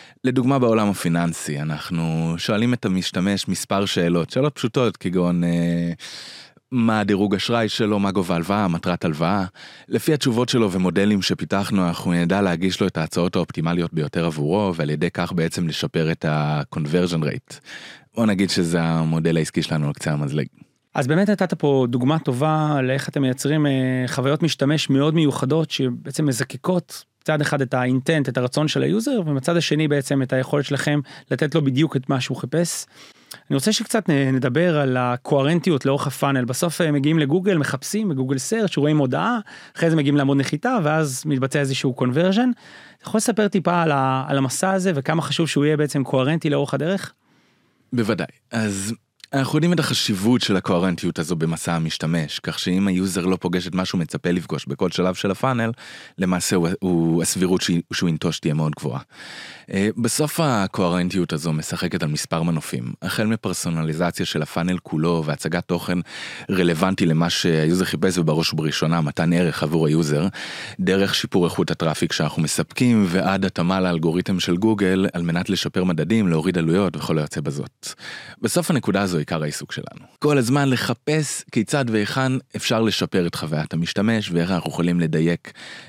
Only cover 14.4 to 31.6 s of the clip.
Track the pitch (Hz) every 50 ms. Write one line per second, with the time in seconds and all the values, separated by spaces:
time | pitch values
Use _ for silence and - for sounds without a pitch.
14.4 | 71 76 90 104 104 95 87 82 76 73 76 76 82 85 - 92 87 85 92 85
15.4 | 82 82 - - 87 80 76 - - 76 - 85 80 80 80 - - 80 76 76
16.4 | 73 76 76 73 67 - - 85 78 73 78 87 90 85 85 80 76 67 - -
17.4 | - - - - - - - - - - - - - _ - 117 117 107 98 90
18.4 | 98 90 - 101 87 82 85 85 82 82 82 82 80 80 80 80 80 82 82 82
19.4 | 78 - - 95 80 - 82 78 73 73 73 - - 80 76 73 73 69 71 76
20.4 | 67 - _ - - _ _ _ _ _ - 147 139 123 156 180 208 208 208 -
21.4 | 185 170 185 - - 143 139 135 127 120 127 127 123 135 156 160 - 143 123 120
22.4 | 147 156 156 156 151 151 147 139 127 127 135 139 - - - 147 139 127 127 -
23.4 | - 139 151 156 147 143 135 131 131 127 127 127 127 120 - - 123 139 147 -
24.4 | 175 151 - - 139 135 156 151 - - 135 135 143 160 156 165 156 143 127 -
25.4 | - 131 147 160 156 - - - 135 127 120 120 - - 135 - 156 143 127 107
26.4 | 135 - - 127 - - 185 175 - - - - - _ _ _ - - 156 147
27.4 | 147 - 151 135 135 123 - 127 127 127 127 131 127 - 165 151 135 131 123 131
28.4 | 123 127 - 151 156 151 - 139 131 143 175 220 226 294 269 220 170 156 143 135
29.4 | 131 - 170 170 160 - 156 151 156 147 147 143 135 - 143 139 131 127 135 131
30.4 | 127 - - 147 139 - 143 131 - 151 147 147 135 - - - - - 135 123
31.4 | 156 147 139 165